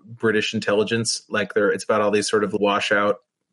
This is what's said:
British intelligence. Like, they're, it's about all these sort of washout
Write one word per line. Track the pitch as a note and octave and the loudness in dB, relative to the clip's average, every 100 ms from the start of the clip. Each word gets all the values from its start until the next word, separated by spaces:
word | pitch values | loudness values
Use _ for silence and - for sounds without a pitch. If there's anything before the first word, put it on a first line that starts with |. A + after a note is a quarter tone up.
| G#2+ | -16
British | A#2 A2+ G#2+ - | -2 0 0 0
intelligence. | A2 A2 G#2 G2+ A#2 A2 - - | -4 0 0 0 -2 -2 -6 -6
Like, | G#2+ G2 | -4 -2
they're, | A2 G2+ | 0 0
it's | F#2+ | 0
about | - G#2+ | 0 0
all | G#2 | 2
these | G#2 G2+ | 0 0
sort | A2 G2+ | 0 0
of | |
washout | G2+ G2+ G2+ - G#2 G2+ - _ _ _ | 0 0 0 0 0 2 -2 _ _ _